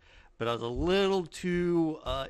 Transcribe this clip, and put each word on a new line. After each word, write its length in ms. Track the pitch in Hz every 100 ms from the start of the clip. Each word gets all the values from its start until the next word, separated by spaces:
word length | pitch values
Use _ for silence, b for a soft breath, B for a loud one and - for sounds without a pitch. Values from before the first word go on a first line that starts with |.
| b b b -
but 80 | 117
I 40 |
was 100 | 117
a 40 | 117
little 600 | 123 165 196 190 196 165
too, 720 | - 180 175 175 170 160 156
uh, 220 | 123 135